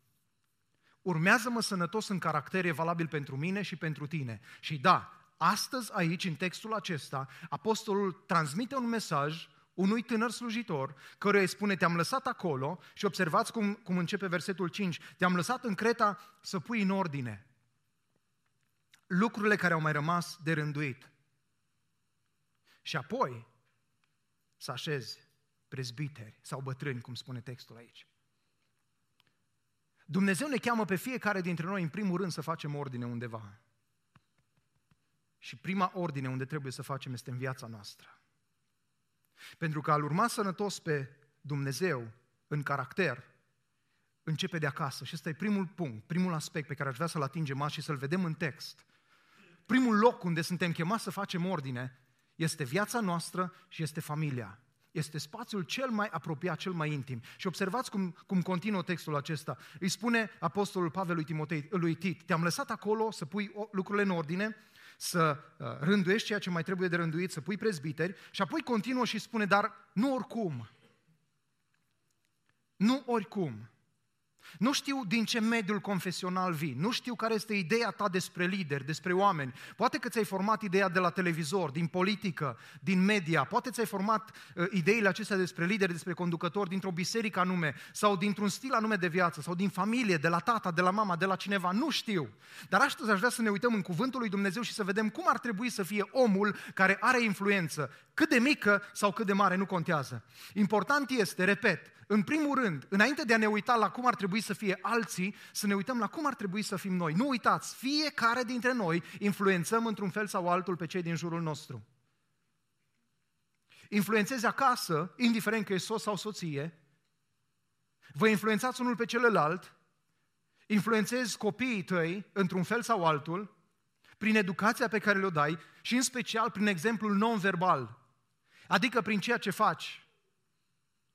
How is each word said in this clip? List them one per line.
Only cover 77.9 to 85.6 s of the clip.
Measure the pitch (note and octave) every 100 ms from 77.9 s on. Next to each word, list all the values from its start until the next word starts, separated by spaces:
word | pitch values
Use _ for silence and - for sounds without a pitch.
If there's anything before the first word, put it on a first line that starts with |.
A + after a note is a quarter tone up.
ta | - G3+
despre | F3+ - - F3+
lideri, | G3+ D3 C#3+ C3
despre | D#3 F#3
oameni. | F3+ G3+ D#3+ C3 - - -
Poate | A#3+ D4
că | A#3+
ți-ai | A#3 G3+
format | F#3+ G3+ G#3+
ideea | G#3 F#3+ F#3+
de | F3+
la | F3+
televizor, | F#3+ F3 D#3+ D3+ G3 D#3
din | C#3 E3+
politică, | F#3 F#3+ G#3 F3+ - C#3+ A2+ - -
din | C#3+ F#3 F#3+
media, | G#3 D#3+ D#3+
poate | C3 A#3 B3+
ți-ai | G#3+ A3
format, | G3 G3+ A3 - - - -
uh, | F3+
ideile | F#3+ D#3+ A3+ G3
acestea | G3 G#3 G3
despre | F3+ -